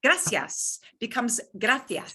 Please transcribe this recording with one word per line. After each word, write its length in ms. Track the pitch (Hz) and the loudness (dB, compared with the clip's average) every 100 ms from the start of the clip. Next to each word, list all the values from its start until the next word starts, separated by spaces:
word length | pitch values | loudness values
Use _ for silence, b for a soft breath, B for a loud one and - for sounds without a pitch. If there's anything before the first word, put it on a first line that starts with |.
Gracias 800 | 262 349 - 185 131 - - - B _ | 6 4 2 -2 -4 -4 -6 -6 B _
becomes 420 | 226 247 240 226 - | -6 -2 0 -2 -6
gracias. 600 | 190 214 269 - 160 - | -2 2 2 0 -8 -6